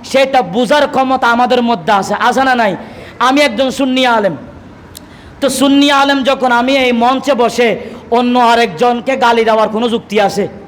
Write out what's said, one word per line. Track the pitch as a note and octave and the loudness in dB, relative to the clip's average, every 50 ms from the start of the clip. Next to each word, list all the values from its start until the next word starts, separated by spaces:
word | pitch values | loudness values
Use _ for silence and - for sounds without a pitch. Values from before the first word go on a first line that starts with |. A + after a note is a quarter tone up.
| A#3+ | -10
সেটা | - - C4 C4+ C4+ C4+ C4 | -2 0 0 0 2 0 -2
বুঝার | A#3 E3+ F3 A#3 B3+ F#3+ C#4+ D4 D4 C#4+ | -2 0 -2 -2 0 0 2 0 0 0
ক্ষমতা | C#4+ C4 C4 C4 C4 B3+ B3+ A#3 | 0 -2 0 0 0 0 0 0
আমাদের | A#3 A#3 B3 A#3 B3 B3 | 2 2 2 0 0 0
মধ্যে | A#3+ A#3 A#3 A3+ D#3 - | 0 0 -2 -2 0 0
আছে, | G#3 G3 F#3+ - G3+ F#3+ | 0 0 0 -2 -4 0
আছে | G#3+ B3 - B3 C4 | 0 0 0 2 0
না | C4+ B3+ | 2 2
নাই? | A#3 A3+ G3+ F3 - - - - - - - - - | 2 0 -2 -2 -6 -10 -16 -18 -18 -18 -20 -6 -2
আমি | A#3 B3+ C4+ C#4+ | 0 2 2 2
একজন | D4 C#4 G#3+ G3+ C4+ C4 | 2 0 0 -2 -2 -2
সুন্নি | - - C#4 C4 B3+ B3+ C4 | -2 -2 -2 0 0 0 2
আলেম, | B3 A#3 A3 G#3 F#3+ D#3 B2 - - - - - - - - - - - - - - - - - - - - | 2 2 2 0 -2 -4 -6 -14 -18 -20 -20 -20 -20 -20 -20 -20 -20 -20 -20 -20 -20 -20 -20 -20 -20 -8 -4
তো | C#4 C4+ | -4 -2
সুন্নি | C4+ B3+ C4+ C#4+ C#4 C#4+ C#4+ C#4+ | 0 2 2 2 4 4 4 4
আলেম | C#4+ C#4 C#4 C#4 C#4 C#4 | 4 2 2 2 2 0
যখন | B3+ B3+ C4+ C4+ B3 B3+ | 0 0 0 0 0 0
আমি | A#3 A#3+ B3+ C4 C#4 | 2 2 2 2 0
এই | C4+ C4 B3 | 0 2 0
মঞ্চে | B3 A3+ A#3 B3 C4 C4 - C4+ C#4 | 0 2 2 0 0 0 0 -2 0
বসে | A3 A#3+ - - - A#3+ A3+ F#3 - - - - - - - | 0 0 0 0 0 0 0 0 -4 -8 -14 -16 -18 -6 -2
অন্য | A#3 A#3 B3 B3 B3 B3 | -2 0 0 2 2 2
আরেকজনকে | A#3+ A3+ A#3 A#3 A#3 A3+ E3+ D3+ A#3+ A#3+ A#3+ A#3+ G#3 B3+ C4+ | 4 4 4 2 2 0 0 0 0 0 0 -2 -4 -4 -2
গালি | A3+ A#3+ A#3 A#3 A#3 A3+ | 0 2 2 2 2 2
দেওয়ার | A3 A3 A3 G#3+ G#3 | 2 2 2 0 0
কোনো | A3 A3 A#3+ A#3 | -2 -4 -2 -2
যুক্তি | A3 A3+ - - G3+ G#3+ | -4 -4 -6 -4 -2 0
আছে? | G3+ G3 - G3 F#3+ - - - - | 0 0 0 -2 -6 -6 -8 -16 -20